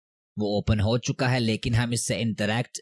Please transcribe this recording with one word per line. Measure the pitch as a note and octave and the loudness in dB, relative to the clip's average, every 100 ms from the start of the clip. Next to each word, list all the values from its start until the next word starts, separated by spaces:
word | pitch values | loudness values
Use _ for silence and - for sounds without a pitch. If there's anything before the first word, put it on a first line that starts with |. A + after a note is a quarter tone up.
| _ _ _ - | _ _ _ -4
वो | G#2 G2+ | -2 0
ओपन | - G#2+ | 2 2
हो | G#2 A#2+ | 2 0
चुका | - - B2+ | -2 -2 0
है, | B2+ | 2
लेकिन | A2+ G#2+ C3 A#2 | 0 0 0 0
हम | A#2+ | 0
इससे | A#2 - G2+ | -2 -2 -2
इंटरैक्ट | A#2 G2+ G#2 A2+ - - | -2 -2 -2 -2 -4 -8